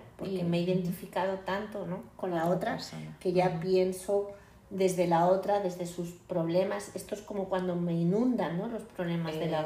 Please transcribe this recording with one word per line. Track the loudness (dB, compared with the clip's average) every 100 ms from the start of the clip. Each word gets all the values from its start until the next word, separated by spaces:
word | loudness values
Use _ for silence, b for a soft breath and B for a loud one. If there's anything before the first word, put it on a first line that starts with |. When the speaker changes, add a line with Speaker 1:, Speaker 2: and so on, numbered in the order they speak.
| -14 -10
Speaker 1:
porque | -6 -2
Speaker 2:
Y |
Speaker 1:
me | 0 0
he |
Speaker 2:
ujú. | 2
Speaker 1:
identificado | 2 0 -4 -4 -2 -2 -2
tanto, | -4 -4 -4 -8 -6
¿no? | -6 -8 -8
con | -4
la | 0
Speaker 2:
Con | 2
la | 2
Speaker 1:
otra, | 0 -4
Speaker 2:
persona. | -6 -12 -12 -6
Speaker 1:
que | 0
ya | 4 4
Speaker 2:
Ujú. | 2
Speaker 1:
pienso | 2 4 4 0 0 0 0 B B B -10
desde | 2 2 4 4
la | 6 6
otra, | 4 4 2
desde | 0 -4
sus | -6 -6 -8
problemas. | -10 -6 -2 2 2 2 -2 -6 -10
Esto | -8
es | -10
como | -6 -6 -2
cuando | 0 0 0
me | 0
inundan, | 2 4 4 2 2 -2 -2
¿no? | -4
los | -6
problemas | -10 -6 -4 -2 -2
de | -4 -2
la | -2